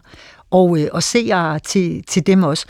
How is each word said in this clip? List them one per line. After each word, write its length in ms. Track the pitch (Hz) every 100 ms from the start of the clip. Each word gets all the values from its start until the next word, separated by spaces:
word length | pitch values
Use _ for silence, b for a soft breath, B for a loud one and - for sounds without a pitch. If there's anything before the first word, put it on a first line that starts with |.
| B B B B B
og, 280 | 180 180 165
øh, 80 | 151
og 120 | 165
seere 560 | 160 240 226 190 160 156
til, 440 | - 202 175 160 -
til 200 | - 165
dem 160 | 190
også. 220 | 170 160 -